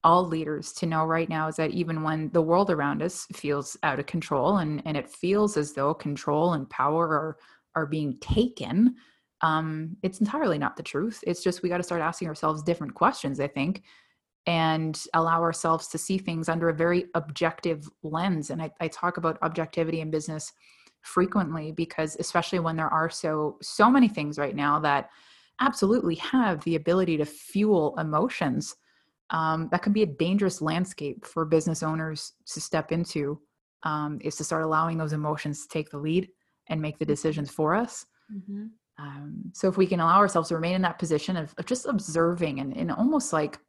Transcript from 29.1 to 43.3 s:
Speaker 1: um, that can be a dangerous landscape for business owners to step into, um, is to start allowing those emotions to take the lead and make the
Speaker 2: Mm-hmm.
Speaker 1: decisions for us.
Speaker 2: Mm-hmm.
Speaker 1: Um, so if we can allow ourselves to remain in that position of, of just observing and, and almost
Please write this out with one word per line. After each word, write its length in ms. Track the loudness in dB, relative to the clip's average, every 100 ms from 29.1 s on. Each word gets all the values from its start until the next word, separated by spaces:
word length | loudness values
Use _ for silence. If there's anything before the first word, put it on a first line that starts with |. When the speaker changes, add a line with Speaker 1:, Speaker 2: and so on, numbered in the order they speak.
| _ _
Speaker 1:
um, 380 | -2 0 0 0
that 100 | 0
can 100 | 2
be 100 | 2
a 40 | 2
dangerous 540 | 2 2 2 2 0
landscape 640 | -2 0 -2 -4 -8 -8
for 200 | -8 -4 2
business 360 | 4 4 -2
owners 500 | -2 -2 -4 -8 -12 _ -14
to 140 | -12
step 320 | -2 -2 0
into, 480 | -2 -2 -2 -2 -4 _ _ _ _
um, 360 | -4 -2 -4 -4
is 140 | -6 -6
to 80 |
start 180 | -4 -2
allowing 340 | 0 0 0 -2
those 160 | -2
emotions 480 | -2 -2 -2 -4 -6
to 60 | -6
take 220 | -6 -6
the 80 | -6
lead 300 | 0 0 -2 _ _ _ -6
and 120 | -4
make 180 | -4 -4
the 60 |
Speaker 2:
Mm-hmm. 80 | -2
Speaker 1:
decisions 380 | 0 0 -2 -4
for 240 | 0 2
us. 300 | 2 0 -6 -18 _ _
Speaker 2:
Mm-hmm. 340 | -14 -10 -10 -12 -16 _ -14
Speaker 1:
Um, 520 | -14 -12 -12 -10 -12
so 120 | 0 0
if 100 | 4
we 100 | 2
can 120 | 4
allow 180 | 6 6
ourselves 320 | 6 4 0
to 40 |
remain 200 | -2 0
in 80 | 2
that 160 | 0 0
position 380 | 0 0 0 -4
of, 180 | -4 -10
of 80 | -4
just 200 | -4 0
observing 760 | -2 0 2 2 2 -2 -2
and, 160 | -6 -4
and 160 | -4
almost 400 | 2 2 2 2